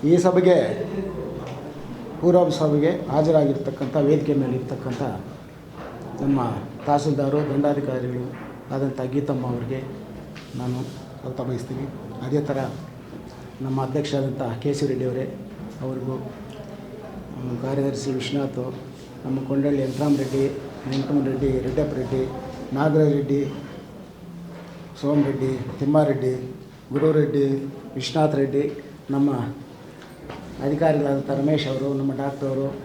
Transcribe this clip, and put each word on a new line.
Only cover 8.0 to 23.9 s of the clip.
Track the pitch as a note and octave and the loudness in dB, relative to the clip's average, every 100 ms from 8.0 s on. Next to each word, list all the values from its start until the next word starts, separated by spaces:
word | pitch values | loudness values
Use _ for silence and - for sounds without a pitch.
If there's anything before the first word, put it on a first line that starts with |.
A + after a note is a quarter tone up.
| B2+ B2 B2 B2 - - - C3+ | -2 -4 -6 -8 -12 -14 -6 -2
ಆದಂಥ | C#3 B2 | -2 -2
ಗೀತಮ್ಮ | B2+ C3+ C#3+ C3 B2 | -2 -2 0 -2 -2
ಅವರಿಗೆ | A#2+ A#2+ C3 C3+ - - - - - - B2+ | -2 -4 -6 -6 -10 -12 -14 -14 -14 -12 -6
ನಾನು | B2 B2 | -4 -4
ಸ್ವಾಗತ | B2 - - - B2+ - | -6 -10 -14 -12 -10 -6
ಬಯಸ್ತೀನಿ. | B2 A#2+ - B2+ C#3 - - - C3 | -4 -4 -4 -6 -6 -8 -12 -8 -2
ಅದೇ | D3 | 0
ಥರ | D3 C3+ C3 - - - - - - - - - | 0 -2 -2 -6 -12 -14 -16 -14 -14 -14 -16 -8
ನಮ್ಮ | C3 C3+ | -2 -2
ಅಧ್ಯಕ್ಷರಾದಂಥ | C3 C#3+ C#3+ C#3 C3+ - B2+ A2+ | 0 0 0 0 0 -2 -4 -2
ಕೆ | D3 | 0
ಸಿ | C#3+ C#3+ | 0 0
ರೆಡ್ಡಿ | B2+ B2+ | 0 0
ಅವರೇ, | B2 - - - - - - | -2 -4 -6 -12 -12 -12 -8
ಅವ್ರಿಗೂ, | C3 C3 B2 B2+ G#2+ - - - - - - - - - - - | -6 -4 -4 -6 -8 -10 -12 -14 -14 -14 -14 -14 -12 -12 -12 -8
ನಮ್ಮ | B2+ B2 | -6 -4
ಕಾರ್ಯದರ್ಶಿ | B2+ C3+ C#3 C3+ C3+ | -2 0 0 0 -2
ವಿಶ್ವನಾಥ್, | C3 - C#3+ C3+ B2+ B2+ B2+ - - - - C3 | -2 0 0 -2 -2 -6 -6 -12 -14 -16 -12 -4
ನಮ್ಮ | C3+ C3+ | -4 0
ಕೊಂಡಳ್ಳಿ | C#3 C#3 C#3+ | 2 2 2
ವೆಂಕಟರಾಮ | C3 B2 D3 C#3 | 0 0 2 2
ರೆಡ್ಡಿ, | C3 C3+ C#3 - - - C3 | 2 2 2 0 -8 -10 -4
ವೆಂಕಟರಮಣ | C3+ C3+ D3 C3+ | -2 2 2 2
ರೆಡ್ಡಿ, | B2+ C3+ C3 B2+ | 2 2 2 0
ರೆಡ್ಡಪ್ಪ | B2+ D3 | 0 0
ರೆಡ್ಡಿ, | C3 B2 C3 C3 - - - - C3+ | 0 0 0 0 -4 -10 -10 -6 2
ನಾಗರಾಜ್ | D#3 D#3 D3+ | 4 6 6
ರೆಡ್ಡಿ, | C#3+ C#3 C#3 C3+ - - - - | 6 4 2 0 -4 -12 -14 -14